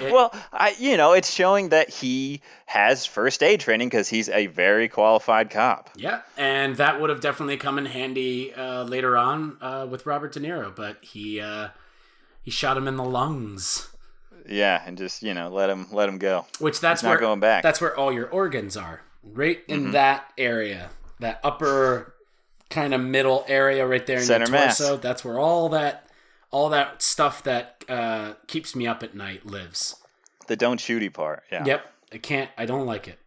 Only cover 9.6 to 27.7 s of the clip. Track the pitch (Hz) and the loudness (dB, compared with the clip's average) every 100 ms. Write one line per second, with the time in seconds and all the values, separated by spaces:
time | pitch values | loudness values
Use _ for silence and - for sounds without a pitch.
9.6 | 131 135 131 127 151 143 147 147 147 170 | -10 -8 -8 -8 -6 -6 -6 -8 -8 -8
10.6 | 101 92 104 104 - 104 107 104 107 107 | -8 -10 -12 -12 -18 -12 -8 -8 -8 -10
11.6 | 107 - - _ _ _ _ - - - | -12 -14 -20 _ _ _ _ -18 -10 -4
12.6 | 139 131 135 131 127 123 143 143 107 98 | -2 -2 -2 -4 -2 -2 -2 -4 -8 -6
13.6 | 90 - - - - - - - 107 101 | -4 -4 -6 -18 -20 -20 -20 -20 -8 0
14.6 | 101 87 90 92 92 - 107 90 87 95 | 2 2 -2 -10 -10 -8 -8 -6 -6 0
15.6 | 95 95 92 104 101 95 98 90 - - | 0 -2 -4 -2 -2 0 -2 -2 -4 -4
16.6 | 151 147 170 170 113 113 113 101 107 95 | -4 0 0 0 2 2 2 2 4 4
17.6 | 160 151 170 - 139 120 127 185 185 131 | 4 2 -2 0 -2 -2 -4 -2 -2 -4
18.6 | 101 101 85 80 - - 104 113 156 165 | -8 -10 -12 -16 -20 -20 -16 -2 -2 -2
19.6 | - 147 135 143 135 139 - - 123 113 | -4 -4 0 4 4 2 -6 -4 -2 -2
20.6 | 107 95 90 - - - 117 - 143 143 | -4 -8 -12 -16 -18 -8 -8 -4 -4 0
21.6 | 151 139 131 120 - _ _ _ _ _ | 0 4 4 2 -4 _ _ _ _ _
22.6 | - 160 143 131 127 135 135 131 135 135 | -8 -4 0 0 2 2 4 2 2 2
23.6 | 135 135 127 127 127 127 123 113 117 143 | 4 2 2 0 0 -2 4 4 4 4
24.6 | 135 110 143 139 123 123 123 120 156 170 | 4 2 0 -2 -4 -6 -4 0 2 2
25.6 | 165 156 147 - _ _ _ _ _ 139 | 2 0 0 -4 _ _ _ _ _ 0
26.6 | 151 147 143 - - - 143 - 135 123 | 2 2 0 0 -2 2 0 0 -2 -2
27.6 | - | -4